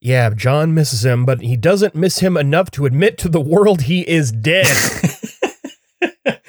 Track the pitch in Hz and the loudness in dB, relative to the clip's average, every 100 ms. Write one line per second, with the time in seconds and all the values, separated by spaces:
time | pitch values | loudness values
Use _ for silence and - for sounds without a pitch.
0 | 120 127 113 107 117 147 160 160 151 120 | -2 0 0 0 0 0 2 0 0 0
1 | 123 123 123 127 117 120 160 196 202 151 | 0 0 0 -2 -2 -2 2 2 0 0
2 | 185 - 185 175 139 160 190 - 139 135 | -2 0 0 0 0 0 -2 -2 -2 2
3 | 202 - 185 165 143 175 208 185 123 180 | 0 0 -2 -2 2 2 4 2 0 -2
4 | 170 165 135 110 110 180 165 139 - - | 0 0 0 -2 0 2 2 2 -2 -2
5 | 165 - - - - - - - _ - | -4 -4 -14 -8 -8 -8 -20 -20 _ -6
6 | - - 269 - | -6 -4 -6 -6